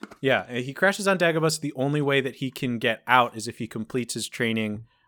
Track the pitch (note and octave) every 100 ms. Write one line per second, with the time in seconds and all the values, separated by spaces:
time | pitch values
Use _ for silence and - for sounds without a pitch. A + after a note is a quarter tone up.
0 | - - C3+ A2+ F#2 B2 C3 C3+ F#3+ G3
1 | G3 F#3 E3+ D#3+ D#3+ D#3 C#3+ C3 C#3 D3+
2 | C#3 C#3 C3 - C3 - B2+ A#2 A#2+ A2
3 | - B2+ A#2+ A2+ A2+ - A2 A2+ G#2+ B2
4 | A#2 A2+ - - A#2 A2 G#2+ G#2 - _